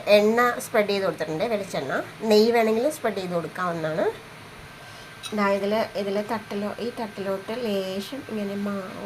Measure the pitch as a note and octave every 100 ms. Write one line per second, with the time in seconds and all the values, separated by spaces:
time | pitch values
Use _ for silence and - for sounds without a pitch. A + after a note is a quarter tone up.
0 | - G#3 G#3 A#3 B3 B3+ - A3+ G3+ G3
1 | F#3+ D#3 D#3+ D#3 A#3 G#3 F#3 E3+ C3+ G#3
2 | - - A3 G#3+ A3+ A#3 A3 A3+ C#4+ D4+
3 | A3+ G3 F#3 F3 D#3 - F3+ E3 D#3+ D#3+
4 | G4+ G#4+ - - - - - - - -
5 | - - - G#3+ G3+ G3 G3+ A3 - F#3
6 | G3+ G3+ G#3 A3 - G3+ G#3 - A#3 B3
7 | G#3+ G3+ F#3+ G3 G3+ A#3 A3+ G3+ F#3+ F#3+
8 | G3 C4+ - G#3+ G3+ G3+ G3+ G3 F#3+ -